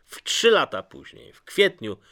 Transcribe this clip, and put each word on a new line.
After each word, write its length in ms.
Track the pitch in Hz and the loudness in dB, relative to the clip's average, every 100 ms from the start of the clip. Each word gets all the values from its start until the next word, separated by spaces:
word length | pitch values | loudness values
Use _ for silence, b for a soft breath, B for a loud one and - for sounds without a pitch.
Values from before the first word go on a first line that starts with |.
w 180 | _ - | _ -14
trzy 280 | - - 233 | -8 -2 2
lata 320 | 208 139 95 | 2 0 -6
później, 500 | - 67 - - - | -12 -18 -20 -20 -20
w 120 | _ | _
kwietniu 520 | - - 196 - 107 95 B | -6 0 0 0 -10 -12 B